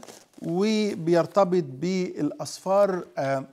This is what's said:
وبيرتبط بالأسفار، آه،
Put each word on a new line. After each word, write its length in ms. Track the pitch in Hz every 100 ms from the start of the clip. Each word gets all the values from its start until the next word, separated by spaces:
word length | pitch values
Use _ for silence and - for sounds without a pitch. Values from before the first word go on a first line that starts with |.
| - - _ -
وبيرتبط 1200 | 165 175 214 214 208 190 160 170 160 202 190 180 143
بالأسفار، 1400 | 131 175 185 180 180 147 - 147 - 190 196 196 180 - -
آه، 260 | 135 135 143